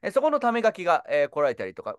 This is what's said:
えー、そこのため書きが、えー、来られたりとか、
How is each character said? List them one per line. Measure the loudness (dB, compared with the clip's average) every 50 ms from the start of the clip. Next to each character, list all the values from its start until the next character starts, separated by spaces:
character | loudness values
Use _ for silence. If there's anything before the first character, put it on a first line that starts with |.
え | -8 -2
ー、 |
そ | -2 0
こ | 2 2
の | 0 0
た | 0 0
め | 0 2
書 | 2 0
き | 0 0
が、 | 0 2 2 2 2 0
え | 0 0 0
ー、 | 0
来 | 0 0
ら | 0 0
れ | 0
た | -2 -6
り | -10 -10
と | -10 -12
か、 | -12 -8